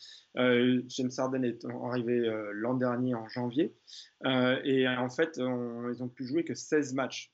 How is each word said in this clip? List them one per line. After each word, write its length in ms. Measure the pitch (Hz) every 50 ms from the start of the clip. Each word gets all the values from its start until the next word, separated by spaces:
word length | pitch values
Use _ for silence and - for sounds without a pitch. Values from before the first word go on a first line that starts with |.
| - - - - - _ - -
Euh, 440 | 127 127 123 120 123 127 127 123 120 123
James 200 | - - 131 127 127 -
Harden 260 | 131 127 131 131 127
est 180 | 120 113 120 -
en-, 240 | 123 120 123 127 123
arrivé, 220 | 123 123 117 117 123 120 120 113
euh, 240 | 110 110 107 104 104
l'an 200 | 104 110 117 127
dernier 420 | 131 127 123 123 120 127 127 123
en 100 | 113 110 110
janvier. 440 | - 127 123 123 117 269 359 - - _ _ - - - - - _ - -
Euh, 340 | 131 131 127 127 127 127 143 -
et, 200 | 147 135 131 131
euh, 140 | 127 127 123
en 100 | 127 127
fait, 280 | 127 - 165 160 160 -
on, 500 | 127 127 127 123 120 120 117 117 120 120
ils 140 | 123 120 127
ont 60 | 127
pu 160 | 127 - 135
jouer 180 | 120 131 170 165
que 100 | - 120
seize 380 | 120 - - 156 151 143 127 127
matchs. 380 | 139 131 117 - - - -